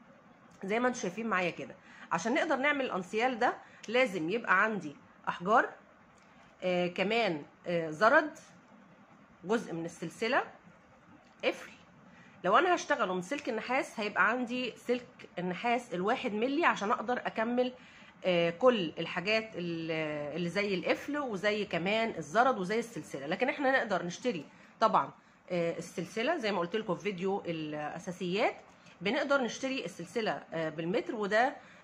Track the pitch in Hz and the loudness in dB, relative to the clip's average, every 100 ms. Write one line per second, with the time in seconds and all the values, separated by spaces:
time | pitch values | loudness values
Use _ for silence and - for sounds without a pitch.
0 | - - - - - - 190 220 247 240 | -20 -20 -20 -20 -20 -12 -4 0 0 0
1 | 190 190 226 185 175 156 127 - - - | -4 -4 -2 0 0 -2 -10 -14 -20 -20
2 | - 165 226 294 339 262 285 285 254 185 | -4 -2 0 0 2 2 2 0 0 -4
3 | 180 214 247 240 254 - - - - 240 | -4 0 0 2 0 0 -8 -16 -2 2
4 | 254 185 156 226 - 185 214 214 147 - | 2 0 -2 -2 4 4 4 0 -6 -12
5 | - - - - 175 240 359 - - - | -18 -10 -8 -4 4 4 4 -4 -20 -20
6 | - - - - - - 185 180 180 180 | -20 -20 -20 -20 -20 -6 0 2 0 0
7 | 190 226 214 156 147 - 165 175 160 156 | 0 2 2 0 -6 -12 -4 -2 -2 4
8 | 214 294 311 - - - - - - - | 6 6 4 -4 -18 -20 -20 -20 -20 -20
9 | - - - - 175 226 180 165 165 - | -20 -20 -20 -12 -2 -2 -2 -6 -6 -8
10 | 170 - 226 285 453 - - - - - | -10 -4 0 0 0 -8 -20 -20 -20 -20
11 | - - - - 247 - - - - - | -20 -20 -20 -4 -4 -4 -8 -20 -20 -20
12 | - - - - 180 226 359 339 - 269 | -20 -20 -20 -4 4 6 6 4 2 0
13 | 196 185 180 285 - 220 226 262 - - | 0 -2 -2 -4 -2 -4 -2 -2 -2 -4
14 | 208 180 196 247 233 254 247 - - 247 | -2 2 4 2 -2 -4 -4 -6 -2 -2
15 | - - - - 180 180 240 240 240 175 | -4 -18 -14 -6 -4 -2 0 0 -2 -2
16 | 196 254 254 208 247 285 294 196 202 247 | 0 0 -2 -2 0 2 2 2 0 0
17 | 226 247 - - 226 247 254 247 - - | 0 -4 -2 -2 0 0 0 -4 -16 -20
18 | - - 185 175 170 170 254 233 165 - | -20 -4 2 4 2 4 4 6 2 -4
19 | 165 185 180 220 220 170 175 165 160 160 | -4 -4 0 0 0 -6 -4 -4 -2 -2
20 | 156 151 147 156 175 190 208 185 160 - | -2 -4 -4 -4 -2 -2 0 0 0 -2
21 | - 294 269 196 208 208 196 170 180 220 | -2 -4 -4 -2 0 0 -2 -2 0 0
22 | 226 170 139 196 254 220 180 220 226 156 | 0 -4 0 4 4 4 0 -2 -2 -8
23 | - 143 139 185 254 285 262 269 208 180 | -10 -8 -4 0 0 2 2 2 2 0
24 | 175 - 254 185 - - - - 220 185 | -2 -4 -4 -4 -8 -18 -20 0 4 4
25 | 143 - - _ - 175 170 165 - - | 0 -6 -20 _ -4 0 0 -2 -6 -8
26 | 170 220 247 330 220 196 170 220 214 160 | -6 -2 -2 0 0 0 -2 -2 -2 -2
27 | 185 180 190 202 170 165 151 151 151 - | -4 -2 -2 -2 -2 -4 -4 -6 -6 -8
28 | 185 175 180 196 311 - - - - - | -8 -6 -2 2 0 0 -12 -20 -20 -6
29 | 180 285 277 277 226 - 269 262 180 - | -2 0 2 2 2 -2 -4 -4 -6 -10
30 | 170 240 208 143 - 160 160 156 165 226 | -6 -2 -2 -2 -6 -4 -4 -4 -2 -2
31 | 349 240 202 214 262 294 - - | -2 -4 0 4 2 0 -12 -16